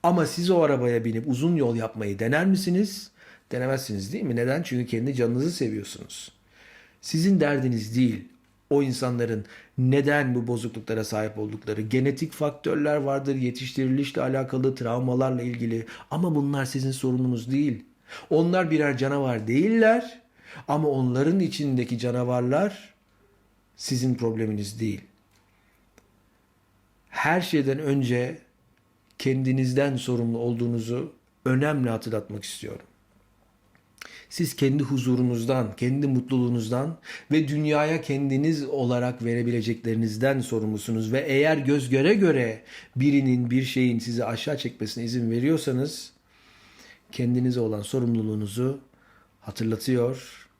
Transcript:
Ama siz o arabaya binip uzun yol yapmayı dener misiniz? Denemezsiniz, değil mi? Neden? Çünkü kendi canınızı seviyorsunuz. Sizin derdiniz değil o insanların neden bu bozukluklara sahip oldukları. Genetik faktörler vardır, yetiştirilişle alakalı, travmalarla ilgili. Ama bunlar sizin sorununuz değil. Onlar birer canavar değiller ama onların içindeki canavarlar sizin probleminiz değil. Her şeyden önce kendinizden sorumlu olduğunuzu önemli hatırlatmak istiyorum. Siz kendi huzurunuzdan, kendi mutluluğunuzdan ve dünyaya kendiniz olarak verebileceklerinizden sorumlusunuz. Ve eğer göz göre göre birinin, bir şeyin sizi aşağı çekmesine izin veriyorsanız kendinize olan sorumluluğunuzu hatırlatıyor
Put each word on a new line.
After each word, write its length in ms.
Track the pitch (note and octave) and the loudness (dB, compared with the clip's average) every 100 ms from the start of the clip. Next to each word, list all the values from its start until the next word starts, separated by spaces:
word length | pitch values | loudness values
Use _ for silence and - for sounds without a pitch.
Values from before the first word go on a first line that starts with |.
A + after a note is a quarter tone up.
Ama 240 | E3+ F3 D#3 | 4 2 2
siz 240 | - F3 | 0 2
o 100 | F3 | 4
arabaya 440 | D3+ C3+ B2 A#2+ | 4 4 4 2
binip 240 | A2+ A2 B2+ | 0 -2 -2
uzun 280 | B2 D#3+ E3+ | 0 2 2
yol 200 | B2 A2+ | 2 0
yapmayı 420 | A2 A2+ G#2 G2+ | -4 -4 -4 -2
dener 280 | A2+ D3 F#3+ | 0 2 4
misiniz? 640 | F#3+ F3+ F3+ G#3 - - _ - - _ | 2 2 0 0 -4 -16 _ -20 -20 _
Denemezsiniz, 600 | B2 B2+ C3+ C3 G2+ G2 | -4 -2 -2 -4 -6 -6
değil 120 | G3 | -6
mi? 120 | F#3 A#2+ | -2 0
Neden? 260 | A#2+ C#3+ | 0 0
Çünkü 240 | E3+ B2 A#2+ | -2 -4 -2
kendi 280 | A2+ B2+ | -2 -2
canınızı 380 | B2+ A#2 A#2+ D3+ | 0 0 2 -2
seviyorsunuz. 800 | E3+ A#2+ G#2+ G2+ - - - - _ _ _ - - - _ | -2 -4 -4 -8 -14 -16 -18 -18 _ _ _ -20 -20 -20 _
Sizin 400 | - D#3+ F3+ F#3+ | -6 0 4 4
derdiniz 560 | D3 C#3+ B2+ A#2 G#2+ A#2 | 4 2 0 -2 -2 2
değil 280 | B2 G2+ - _ _ _ _ | 2 2 -10 _ _ _ _
o 120 | C#3+ | 0
insanların 600 | C3+ B2 B2+ A#2+ A#2 A2 G2+ - - - | 2 -2 -2 -2 -2 -2 -6 -18 -12 0
neden 560 | B2+ C#3 C#3 D3 C3+ | 2 4 4 2 2
bu 120 | B2 A#2 | 0 0
bozukluklara 580 | A#2 A2+ A2+ G#2+ A2 | -4 -4 -8 -4 -4
sahip 340 | G#2+ G#2+ G#2+ G#2+ | -2 -2 -4 -4
oldukları. 420 | G#2+ G#2+ - G#2+ | -8 -8 -6 -6
Genetik 520 | G#2+ B2+ C3+ C3+ D#3+ | 0 2 2 0 -6
faktörler 640 | - D3 - - D#3 D3 D3 | -2 -4 -2 -2 0 2 0
vardır, 380 | C#3 C#3 C3+ | 0 -2 -2
yetiştirilişle 880 | C3+ B2 B2 C3 - C3 C3 C#3 - | 0 -2 -2 -6 -2 0 0 0 -2
alakalı, 520 | C3 C3+ C3 C3 C3+ | 0 -2 -2 0 0
travmalarla 680 | C3 A#2 A#2+ B2+ B2+ C3 B2+ | 0 -2 -2 0 2 2 0
ilgili. 440 | A#2+ A#2+ A#2 A2+ A2+ - - | -4 -4 -2 -4 -6 -16 -8
Ama 240 | D3 F3 | -2 0
bunlar 300 | D3+ C#3 C#3+ | 2 0 0
sizin 260 | C3 C3+ C3 | -2 -2 -4
sorununuz 600 | C3 B2+ B2+ B2+ A#2+ A2+ | -2 -2 0 0 -2 -2
değil. 340 | C3+ D3 A2 - _ _ - - | 0 0 -2 -10 _ _ -18 0
Onlar 400 | D#3 E3+ F#3 E3+ | 2 4 2 2
birer 280 | D#3 D3 B2+ | 2 2 0
canavar 480 | C3+ C#3+ C3+ A#2 G#2+ | 0 0 0 -2 2
değiller 720 | B2+ G3+ A3+ A3 A#3 A#3+ - _ _ - - - | 2 4 6 6 6 0 -14 _ _ -20 -18 -2
ama 200 | D3 D3+ | 0 2
onların 520 | C3+ B2+ B2 D3 F#3+ | 2 2 2 4 4
içindeki 580 | F#3 - D3 B2+ A#2+ A#2+ | 2 0 0 0 0 -2
canavarlar 960 | B2 B2 B2 B2+ B2 C#3+ G3+ G3 - _ _ _ _ _ _ _ _ _ | -2 0 0 0 2 2 2 -4 -20 _ _ _ _ _ _ _ _ _
sizin 380 | - C3 B2+ | -4 0 0
probleminiz 680 | B2+ A#2 A2+ A2 G#2+ G2+ A2 | 0 -2 -2 -2 -2 -6 -4
değil. 200 | A2 G2 - _ _ _ _ _ _ _ _ _ _ _ _ _ _ _ _ _ _ _ _ | -4 -4 -12 _ _ _ _ _ _ _ _ _ _ _ _ _ _ _ _ _ _ _ _
Her 320 | - D3 F3 | -4 0 0
şeyden 380 | F3 D#3 C3+ C3+ | 2 0 0 -2
önce 600 | D3+ C#3 B2 B2 B2+ D#3+ _ _ _ _ _ _ _ _ | 0 0 2 0 -2 -8 _ _ _ _ _ _ _ _
kendinizden 800 | C3+ C3 C3 C3 B2+ B2+ C#3+ B2+ | -2 0 2 2 2 2 0 -2
sorumlu 420 | - A#2+ A#2 A#2 | -2 -2 0 -2
olduğunuzu 760 | A#2+ A#2 A#2+ A#2 A2+ A#2+ D#3+ - _ _ | -2 -2 -2 -2 -4 -6 -6 -12 _ _
önemli 460 | C3 C3 D3 D3 B2 | 0 2 2 0 0
hatırlatmak 540 | A2 A2+ A2 - G#2 | -2 -4 -6 -6 -12
istiyorum. 420 | - - - - - _ _ _ _ _ _ _ _ _ _ _ - - - | -12 -12 -12 -12 -16 _ _ _ _ _ _ _ _ _ _ _ -20 -20 -16
Siz 220 | - E3+ - | -4 -4 2
kendi 260 | C3+ C#3+ | 2 2
huzurunuzdan, 920 | C3+ C3+ B2 B2 B2+ A#2+ A#2 C3 A2 G2 | 0 0 2 2 2 0 0 0 0 -2
kendi 300 | B2 C#3 C#3+ | -2 0 2
mutluluğunuzdan 920 | B2+ B2+ C3 B2 A#2+ A2+ B2 D3 D#3+ - - - | 0 0 0 2 0 -2 -2 -2 -8 -14 -18 0
ve 160 | D3+ D3 | 2 2
dünyaya 520 | D3 D3+ D3+ D3+ D#3+ | 0 2 2 2 0
kendiniz 640 | D#3+ C#3 C#3 C3+ D3+ D#3 | -2 -2 0 2 2 0
olarak 600 | C3+ C#3 B2 B2 B2 B2 | -2 -2 0 2 0 -2
verebileceklerinizden 1160 | A#2 A#2 A#2+ A#2+ A2 A2+ A2+ A2 A2+ G#2+ C3 C3+ | -2 0 0 0 -2 -4 -2 0 0 0 0 0
sorumlusunuz. 720 | A#2 A#2 G#2+ G#2+ A2 A2+ A2 | 0 -2 -2 -4 -4 -4 0
Ve 80 | B2+ | -2
eğer 360 | D3 C3+ D3+ D#3 | 2 4 4 2
göz 340 | C3+ C#3+ B2+ | 2 0 2
göre 240 | C3 D3+ | 2 4
göre 480 | G#3+ F#3 C#3 A#2 A2 - - - B2+ | 6 4 4 0 -4 -14 -20 -10 2
birinin, 540 | C#3 C#3 C3+ B2 A#2+ | 4 4 4 2 2
bir 120 | B2+ | 0
şeyin 360 | C3 C3 B2 A#2 | 0 2 2 2
sizi 260 | A#2+ A#2 | -2 -4
aşağı 340 | A2 A2+ - C#3 | -2 -4 -4 -4
çekmesine 460 | A#2+ - G#2+ A#2+ | -6 -6 -8 -6
izin 260 | A#2 B2 A#2 | -4 -2 0
veriyorsanız 840 | A#2 C3+ D#3+ D3 B2+ D3 - - _ _ _ - - - - - - _ | 0 2 2 0 -2 -2 -6 -14 _ _ _ -20 -20 -20 -20 -20 -20 _
kendinize 480 | - A#2+ B2 B2+ B2 | -4 0 2 2 0
olan 220 | A2 G#2 | -2 -4
sorumluluğunuzu 960 | G#2 C3+ A#2+ A#2 A2 G#2+ G#2 G#2+ B2+ C#3 - _ _ _ _ _ | -4 -2 0 0 0 -4 -4 -2 -2 -4 -14 _ _ _ _ _
hatırlatıyor 1080 | - - A2+ A2 - B2 A#2+ C3 - - - | -16 -6 -4 -2 0 0 0 -2 -12 -20 -20